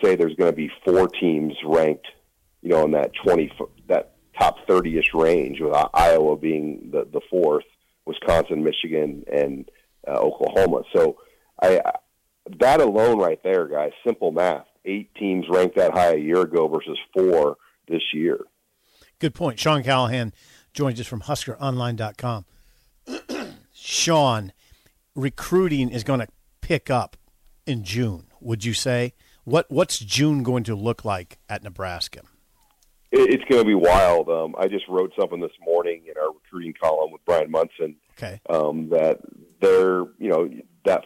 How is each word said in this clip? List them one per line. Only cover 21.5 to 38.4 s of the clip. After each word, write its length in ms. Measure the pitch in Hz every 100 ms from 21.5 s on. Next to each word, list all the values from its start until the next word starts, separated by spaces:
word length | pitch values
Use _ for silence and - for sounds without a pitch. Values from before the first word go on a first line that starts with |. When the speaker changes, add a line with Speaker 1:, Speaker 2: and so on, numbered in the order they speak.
| 113
Speaker 2:
Online 380 | 139 127 120 113
dot 220 | 110 -
com. 260 | 123 113 - _ _ _ _ _ -
<clears throat> 80 | 262 - 277 202 - _
Sean, 800 | _ - - - 160 139 110 98 - _ _ _ _ _
recruiting 760 | - 135 - - 180 185 147 123
is 140 | 120
gonna 220 | 110 131 110 _ _ _
pick 300 | - 156 -
up 260 | 127 98 - _ _ _ _ -
in 180 | 123
June, 420 | 95 110 117 87 - _
would 240 | 120 113
you 100 | 113
say? 400 | 107 135 123 123 - _ _
What, 220 | - 131 -
what's 280 | 156 185 -
June 440 | 104 120 151 147
going 220 | 123 123
to 100 | 110
look 300 | 104 110 117
like 340 | 110 95 87 - -
at 120 | 104
Nebraska? 580 | 104 87 95 87 - - - _ _ _ _ _ _ _ _
Speaker 1:
It, 220 | 131 127
it's 100 | 131
gonna 200 | - 123
be 100 | 107
wild. 540 | 98 87 92 92 85 80
Um, 260 | 82 80 -
I 100 | 95
just 180 | 98 -
wrote 240 | 92 92 -
something 220 | 92 87
this 120 | 85 _
morning 380 | - 85 87 82 82
in 80 | 78
our 120 | 78
recruiting 420 | 78 _ 92 85 76
column 320 | 80 78 78
with 120 | 80
Brian 260 | - 85 78
Munson, 460 | 80 82 - 78 76 _ -
Speaker 2:
Okay. 220 | 95 101